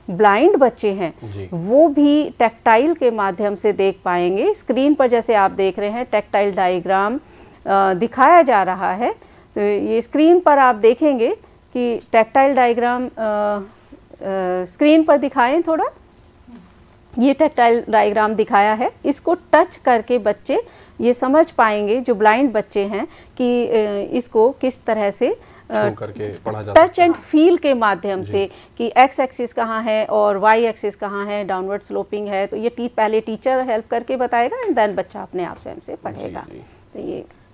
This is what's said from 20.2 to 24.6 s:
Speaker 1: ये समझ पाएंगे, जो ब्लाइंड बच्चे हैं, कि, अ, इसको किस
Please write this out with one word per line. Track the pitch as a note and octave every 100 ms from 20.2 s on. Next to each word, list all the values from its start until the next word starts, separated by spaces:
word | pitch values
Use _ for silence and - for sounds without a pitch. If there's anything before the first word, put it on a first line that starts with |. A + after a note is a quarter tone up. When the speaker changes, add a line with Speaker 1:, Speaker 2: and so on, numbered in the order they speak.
| G#3 G#3 - D#4 A#4 - - -
Speaker 1:
ये | A3+
समझ | B3 B3+ D4 E4
पाएंगे, | - A3+ G#3 G#3 A#3+
जो | B3+
ब्लाइंड | G#3+ G#3+ A3 C#4
बच्चे | G#3+ G3+ G#3
हैं, | G3 A3+ E4 - - -
कि, | B3 A#3+ A#3+
अ, | A3 G#3+ G3+ G3
इसको | B3 A#3+ A3+ A3+
किस | C4+